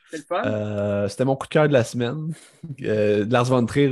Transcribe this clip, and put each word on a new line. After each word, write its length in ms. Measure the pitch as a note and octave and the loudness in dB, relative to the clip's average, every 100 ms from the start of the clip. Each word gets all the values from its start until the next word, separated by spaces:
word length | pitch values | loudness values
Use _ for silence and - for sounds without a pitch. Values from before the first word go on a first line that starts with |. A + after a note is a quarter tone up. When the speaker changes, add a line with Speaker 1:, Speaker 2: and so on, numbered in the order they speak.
| _ | _
Speaker 1:
C'est 80 | D#3+ | -14
le 60 | |
fun. 180 | - F3+ G#2+ | -6 -4 -4
Speaker 2:
Euh, 600 | G#2+ G#2 G#2 G#2 G2+ G2+ | -4 -4 -4 -2 -2 -4
c'était 160 | - B2+ | -2 -2
mon 100 | C3+ | -2
coup 100 | - | 0
de 60 | |
cœur 160 | D3+ D3+ | 2 4
de 60 | |
la 100 | C#3 | 4
semaine. 500 | A2+ B2 A#2+ D3+ D#3 D#3 - _ E3 C3+ | 2 -2 -4 -4 -8 -10 -14 _ -16 -8
Euh, 420 | G#2+ G#2+ G#2 G#2 G#2 | -2 0 2 2 2
Lars 160 | B2 B2 | 2 2
von 180 | C3 A#2 | 2 2
Trier, 200 | C#3+ C#3+ | 2 2